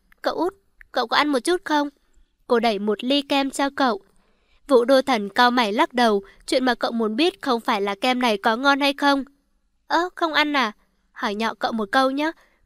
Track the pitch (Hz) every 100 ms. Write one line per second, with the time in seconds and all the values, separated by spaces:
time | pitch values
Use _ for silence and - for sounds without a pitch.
0 | _ _ 269 - 349 - _ _ - 262
1 | 233 - 294 269 330 359 - 302 285 _
2 | _ _ _ _ - 233 233 196 208 208
3 | 247 285 277 285 269 - 277 277 262 214
4 | _ _ _ _ _ _ - 247 240 277
5 | 269 226 202 - 247 247 214 220 330 247
6 | 233 202 - - - 277 254 233 262 233
7 | 214 220 349 - 285 233 240 214 202 202
8 | 254 247 247 208 233 226 277 277 285 277
9 | 285 277 254 _ _ _ _ _ - 311
10 | 359 - 330 294 294 285 220 - _ _
11 | _ - 233 202 226 - 247 226 208 269
12 | 269 277 311 - _ _